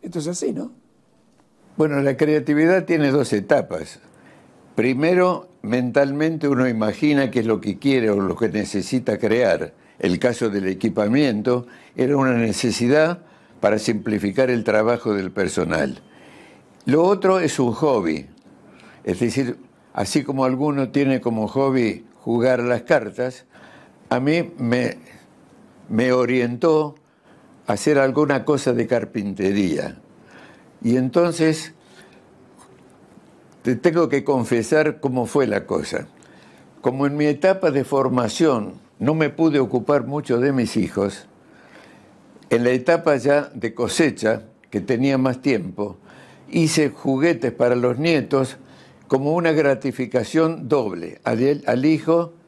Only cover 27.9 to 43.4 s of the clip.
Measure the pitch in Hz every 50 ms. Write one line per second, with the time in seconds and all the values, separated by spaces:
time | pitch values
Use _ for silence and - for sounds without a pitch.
27.9 | 151 139 139 135 123 139 151 139 143 135 107 - 151 135 - 135 123 113 120 110
28.9 | 127 120 107 104 - 117 98 101 95 98 101 95 101 101 101 90 76 - 71 73
29.9 | 71 - - - - - - - - - - - - - - - _ - - 120
30.9 | 120 127 127 131 123 175 175 175 165 - 160 160 156 156 - - - _ _ -
31.9 | - - - - - - - - - - - - - - - - - - - -
32.9 | - _ - - - - - - _ - - - - - - 120 127 117 - 180
33.9 | 156 170 170 147 - 139 - - 143 131 113 - 123 117 110 - - 151 156 151
34.9 | 147 151 - 139 127 127 120 107 - 147 135 113 104 101 - - - 85 73 -
35.9 | - - 73 - - - - - - - - - - - - - - - - 131
36.9 | 123 135 139 143 143 147 147 151 147 139 - 190 190 190 - 170 135 139 131 -
37.9 | - 139 131 127 123 127 120 107 - - 165 160 139 117 104 107 - - - _
38.9 | _ _ 101 123 156 160 156 143 143 - 165 165 143 143 131 107 127 123 107 -
39.9 | 147 143 120 120 139 151 147 - 127 117 123 143 139 131 117 113 - 117 98 85
40.9 | - 101 98 101 98 - - - - - _ - - - - - - - - -
41.9 | - - - - - - _ - - - - - - 117 120 123 127 127 127 -
42.9 | 170 170 165 165 147 131 113 139 143 147